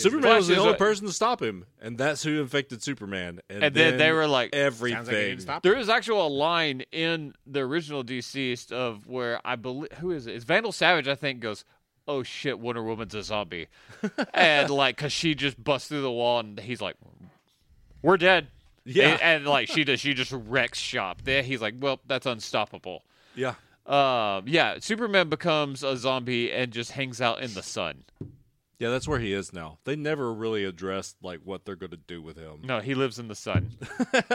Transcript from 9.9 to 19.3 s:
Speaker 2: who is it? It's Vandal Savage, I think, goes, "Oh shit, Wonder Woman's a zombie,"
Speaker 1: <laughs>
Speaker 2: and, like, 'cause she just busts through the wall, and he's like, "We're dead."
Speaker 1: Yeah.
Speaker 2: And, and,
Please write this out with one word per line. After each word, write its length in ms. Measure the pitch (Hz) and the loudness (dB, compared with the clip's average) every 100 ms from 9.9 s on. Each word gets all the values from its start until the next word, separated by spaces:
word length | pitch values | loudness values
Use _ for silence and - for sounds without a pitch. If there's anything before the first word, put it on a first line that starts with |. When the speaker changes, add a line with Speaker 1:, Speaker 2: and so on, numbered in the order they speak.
Speaker 2:
who 180 | - 175 | -8 -6
is 160 | 165 117 | -6 -6
it? 80 | 113 | -8
It's 100 | 117 | 0
Vandal 280 | 180 226 | 0 0
Savage, 340 | - 165 175 135 | 2 4 4 2
I 80 | 139 | -2
think, 240 | 143 127 | -4 -4
goes, 260 | 113 104 - _ _ _ - | -6 -6 -10 _ _ _ -6
"Oh 140 | 143 | -4
shit, 380 | 123 - 143 107 | -4 -6 -4 -4
Wonder 240 | 117 117 | -4 -4
Woman's 320 | 110 110 107 104 | -4 -4 -6 -8
a 80 | |
zombie," 460 | 92 107 95 85 80 _ - - | -4 -4 -4 -8 -10 _ -20 -8
Speaker 1:
<laughs> 320 | 208 - 269 - | -6 -4 -4 4
Speaker 2:
and, 340 | 175 147 139 | 6 6 4
like, 280 | 139 135 120 | 4 2 0
'cause 160 | 147 | -4
she 200 | - 165 | 0 0
just 300 | 151 143 123 | 0 -2 -2
busts 240 | 117 135 - | -2 -2 -2
through 140 | 151 | -4
the 100 | 135 | -2
wall, 280 | 120 120 120 | 0 2 2
and 180 | 107 104 | -2 -8
he's 220 | 104 117 | -10 -8
like, 140 | 98 - - - 90 _ _ _ _ _ _ - | -8 -10 -16 -20 -20 _ _ _ _ _ _ 0
"We're 160 | 147 185 | 4 6
dead." 300 | 180 185 143 - _ _ - | 8 6 4 -10 _ _ -2
Speaker 1:
Yeah. 240 | 127 143 | 6 6
Speaker 2:
And, 120 | 165 | 6
and, 240 | 170 | 4